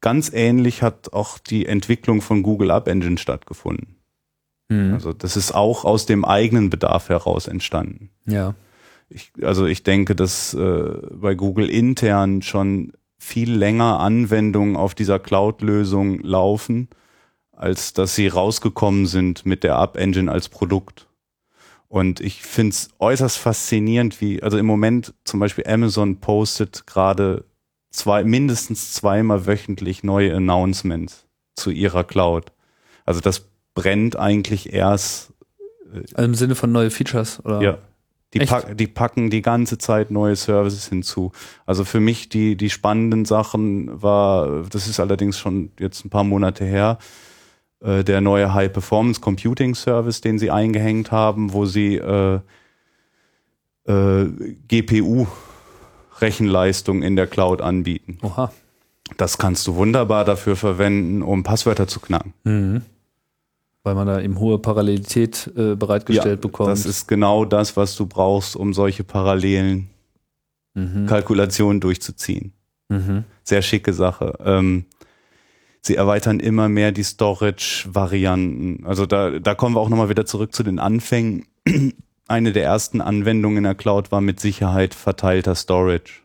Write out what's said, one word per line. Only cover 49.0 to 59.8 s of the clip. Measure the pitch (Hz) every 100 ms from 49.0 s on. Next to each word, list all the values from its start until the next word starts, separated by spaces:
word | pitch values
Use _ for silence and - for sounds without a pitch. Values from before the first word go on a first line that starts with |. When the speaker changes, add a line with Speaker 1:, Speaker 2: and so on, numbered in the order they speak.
| 117 113 - 95 113 123 127 120 - 120 117 110
Speaker 1:
den | 113 110
sie | 107
eingehängt | 87 110 110 110 110 107
haben, | 110 110 104 104
wo | 98 101
sie, | 95 104 98
äh, | - 101 95 95 - _ _ _ _ _ _ _ _ _ _ _ _ _ -
äh, | 101 98 95 95 - - - -
G | 117
P | 110 110
U | 92 120 113 - - - - - - _ _ -
Rechenleistung | 110 98 107 92 92 95 - 95
in | 78 95
der | 92
Cloud | - 92 90
anbieten. | 80 92 85 85 - 87
Speaker 2:
Oha. | 107 90 127 - _ _ _ _ - -
Speaker 1:
Das | 90 -
kannst | 98 87 -
du |
wunderbar | 87